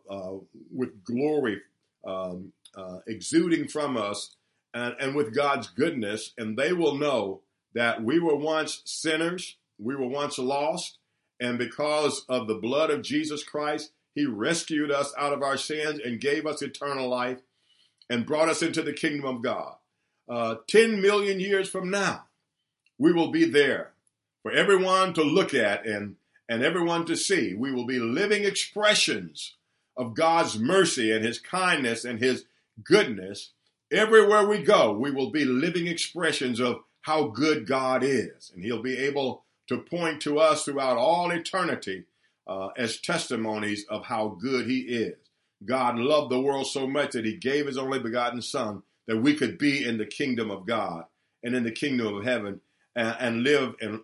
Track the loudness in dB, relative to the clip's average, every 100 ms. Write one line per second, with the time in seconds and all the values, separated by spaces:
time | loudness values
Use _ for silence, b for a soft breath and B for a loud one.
0 | -12 -10 -10 -12 -14 -20 -14 -6 -6 -6
1 | -6 -2 0 0 0 -4 -10 _ _ _
2 | -10 -8 -6 -10 -14 _ _ -18 -14 -14
3 | -12 -12 0 2 2 0 -2 -4 -2 -2
4 | -2 -4 -10 _ _ _ _ -6 -6 -4
5 | -4 0 0 0 0 0 -4 -2 0 0
6 | -4 -4 -8 -8 -6 -2 0 2 2 2
7 | 0 0 -2 -6 _ _ _ 0 2 2
8 | 2 4 4 2 2 0 -2 -6 -10 -4
9 | -2 0 0 -2 -10 -16 _ _ -6 -4
10 | -2 -2 -4 -2 -2 0 0 -2 -6 -14
11 | _ _ _ -6 -4 -2 -4 -2 0 2
12 | 0 -2 -4 -4 -2 -4 0 0 2 0
13 | -2 -2 -2 -8 -8 -6 -4 -4 -8 _
14 | _ -4 -2 0 0 0 -2 -2 0 0
15 | -2 -4 -4 -2 -2 -2 -4 -4 -4 -4
16 | -6 -2 0 0 -2 -4 -8 -8 -6 -4
17 | -2 -2 -2 -4 _ _ b b b b
18 | -2 -2 0 2 4 4 0 0 -4 -2
19 | -2 -2 -4 -4 -4 -4 -8 -14 _ _
20 | _ _ -8 -4 -2 -4 4 6 6 6
21 | 4 4 2 -2 0 0 0 -4 -2 0
22 | 0 -4 -12 _ _ _ _ _ _ -4
23 | 0 2 0 2 2 4 2 0 -6 _
24 | _ _ _ _ -2 2 4 4 4 4
25 | 2 2 2 4 2 2 2 0 -4 -6
26 | -8 -14 _ _ -6 0 0 2 0 0
27 | 0 -2 0 0 0 -2 -4 -4 -2 0
28 | 0 0 2 2 0 -2 -4 2 4 4
29 | 2 0 -6 -12 -14 _ _ _ _ -8
30 | -6 2 4 4 2 0 2 4 4 4
31 | 2 2 0 -4 -6 0 2 2 2 -2
32 | -4 0 2 2 -4 _ _ -16 4 4
33 | 4 -2 -8 -12 -14 _ _ _ -2 2
34 | 8 8 10 6 6 2 6 6 6 2
35 | -2 -2 -2 0 2 2 0 -2 -2 -4
36 | -6 -2 -2 0 -2 0 0 -2 -8 _
37 | -2 0 0 0 2 2 0 0 2 2
38 | 2 2 -2 -10 -20 -10 -6 -4 -4 -2
39 | -2 -2 -4 -6 _ _ -6 -6 -4 -4
40 | -2 -2 0 4 4 4 0 -2 0 2
41 | 4 2 2 -2 -2 -2 -2 -2 -6 -8
42 | -12 _ _ _ -10 -8 -8 -4 -4 -4
43 | -4 -4 -2 -4 -2 -2 -2 -4 -6 -8
44 | -4 -4 -4 -4 -2 -2 0 -4 -2 -4
45 | -4 -6 _ _ _ _ -4 0 0 0
46 | 2 2 2 0 0 0 -2 -4 -2 -2
47 | -2 -2 -4 -4 -2 0 -2 -4 -4 -4
48 | -2 -2 -2 -4 -6 -4 -4 -6 _ _
49 | -2 2 4 4 0 0 0 2 -2 -2
50 | -4 -4 -2 -2 -2 -6 -4 -2 -2 -6
51 | -12 _ _ _ -4 -2 -2 -2 -2 0
52 | 0 -2 -2 -2 -2 -10 _ _ _ -4
53 | -2 -2 -2 0 4 4 2 -4 -8 -8